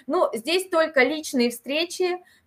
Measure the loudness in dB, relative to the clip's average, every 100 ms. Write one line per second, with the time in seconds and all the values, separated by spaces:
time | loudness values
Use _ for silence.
0 | -2 0 0 -2 -2 -2 0 0 2 2
1 | 2 0 -4 0 0 -2 -4 -4 -2 -2
2 | -2 -4 -10 _